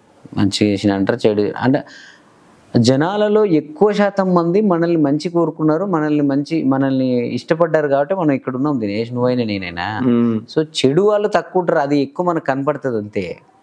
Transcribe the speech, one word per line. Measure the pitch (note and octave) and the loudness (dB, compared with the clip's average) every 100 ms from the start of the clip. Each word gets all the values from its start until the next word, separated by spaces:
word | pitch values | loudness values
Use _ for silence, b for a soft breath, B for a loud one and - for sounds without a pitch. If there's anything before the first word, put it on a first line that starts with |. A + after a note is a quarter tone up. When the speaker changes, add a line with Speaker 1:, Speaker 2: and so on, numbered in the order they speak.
| _ _ - G#2 | _ _ -10 -2
Speaker 1:
మంచిగా | G2+ - G#2 | 0 2 0
చేసిన | G2 G#2 | 2 0
అంటారు, | G2 G2 A#2+ A2+ | 0 0 0 2
చెడు | G#2 G#2 - | 2 -2 0
అంటే | A#2+ C3+ - B B B B _ _ _ _ A#2+ | 0 0 -4 B B B B _ _ _ _ 0
జనాలలో | A#2 C3+ E3 G#3 G#3+ G#3+ | 2 2 2 0 2 2
ఎక్కువ | G#3 D#3 D3 - G#3 | 4 2 -2 0 2
శాతం | F#3+ G3+ G3 F#3 | 2 0 0 2
మంది | F3+ E3+ F#3+ | 2 2 2
మనల్ని | G#3+ E3 E3+ E3+ | 2 2 2 2
మంచి | C#3+ D3 F3 | 2 0 -2
కోరుకున్నారు, | E3+ E3 D#3+ D#3 D#3 | -2 -2 0 0 0
మనల్ని | G3 E3 D3+ D3+ | -2 -2 0 0
మంచి, | C#3+ C#3 D3 D#3+ | 0 0 -2 -2
మనల్ని | C3 C3+ C3+ C3 C3 B2 A#2+ | 0 0 0 0 0 -2 -2
ఇష్టపడ్డారు | B2 - D#3+ E3+ D#3 D3 | -6 -2 0 2 0 2
కాబట్టి | C#3 C#3+ | 0 0
మనం | G3 D#3 | 0 0
ఇక్కడ | C3+ - B2+ | 0 -2 -4
ఉన్నాం | D3 C3+ | -2 -2
దినేష్, | G#2 G#2 A#2 | -2 -4 -6
నువ్వైనా | B2 B2 B2 | -2 0 0
నేనైనా. | A2 G2+ F2 E2+ F#2 G#2+ | -2 -4 -6 -6 -6 -2
Speaker 2:
Hmm. | B2+ A#2+ A#2 A2 | 0 2 2 0
Speaker 1:
So | A2+ - | -4 -4
చెడు | D#3 - C3 D3+ | -4 0 2 2
వాళ్ళు | G3+ G#3 G#3 | 2 2 0
తక్కువ | F3+ E3 F3+ | -2 -2 -4
ఉంటారు, | F3 E3 | 0 0
అది | C#3+ D3 | 2 0
ఎక్కువ | C#3 - F3 | -2 -2 -2
మనకు | E3 | -2
కనపడుతుంది | D3+ C3+ C#3 C#3+ C3+ A2+ | -2 -4 -2 -4 -4 -6
అంతే. | G#2 G#2 F2 E2 _ _ | -6 -8 -8 -10 _ _